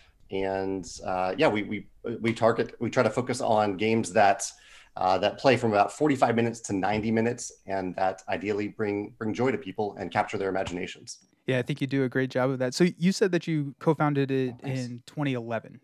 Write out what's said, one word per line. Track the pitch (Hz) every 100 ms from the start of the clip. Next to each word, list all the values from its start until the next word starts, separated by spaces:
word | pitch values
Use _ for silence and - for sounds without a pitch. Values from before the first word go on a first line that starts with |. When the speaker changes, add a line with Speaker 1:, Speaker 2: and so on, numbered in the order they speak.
| - _ -
Speaker 1:
And, | 95 95 95 95 95 - -
uh, | 95 92 92 98
yeah, | 147
we, | 110
we, | 101 101 - - 117 110
we | 113
target, | 113 113 117 113 -
we | 117
try | 131
to | 110
focus | 127 123 123
on | 117 107 104 92
games | 110 113 107
that, | 104 101 98 - - - - - -
uh, | 92 95
that | 101 104
play | 135 117
from | 117
about | 101 101
forty-five | - 151 127 127
minutes | 113 117 113
to | -
ninety | 98 95 107 110
minutes, | 113 117 120 - - 98
and | 98 92
that | 90 95 95 -
ideally | 92 101 101 104
bring, | - 104 101 104 -
bring | 110
joy | 104 131
to | 110
people | 95 101 101 98
and | 87
capture | 107 104 104
their | 95
imaginations. | 92 95 90 90 - - - _ _
Speaker 2:
Yeah, | - 127
I |
think | 120 143
you | 135
do | 135
a | 127
great | 131 131
job | 131 131
of | 127
that. | 127
So | - 175 -
you | 175
said | - 196
that | 170
you | - 156 143 -
co-founded | 165 151 151 143 135
it | 135 127
Speaker 1:
Oh, | 123
thanks. | 139 131
Speaker 2:
in | 123 120
twenty | - 151 143
eleven. | 123 117 113 - -